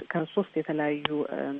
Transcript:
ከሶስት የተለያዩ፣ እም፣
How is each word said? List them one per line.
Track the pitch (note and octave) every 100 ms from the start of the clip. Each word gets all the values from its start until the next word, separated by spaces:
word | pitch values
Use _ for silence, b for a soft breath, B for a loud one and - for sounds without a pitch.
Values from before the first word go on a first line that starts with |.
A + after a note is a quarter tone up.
| -
ከሶስት | F3 D#3+ - F#3+ -
የተለያዩ፣ | D#3 D3+ D3+ D3 D3 D3+ D3
እም፣ | - C#3 C#3+